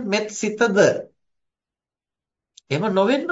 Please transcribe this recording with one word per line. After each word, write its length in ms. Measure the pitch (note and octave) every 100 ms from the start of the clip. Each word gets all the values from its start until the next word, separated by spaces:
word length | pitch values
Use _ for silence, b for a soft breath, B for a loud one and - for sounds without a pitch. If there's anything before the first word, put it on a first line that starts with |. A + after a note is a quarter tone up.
| G#3+
මෙත් 220 | G#3+ G#3+
සිතද? 320 | - G#3+ G#3+ A#3 G3 D3 - - _ _ _ _ _ _ _ _ _ _ _ _ _ _ - -
එහෙම 200 | C#3 G#3
නොවෙන්න 380 | F#3+ G3+ C#4 E4+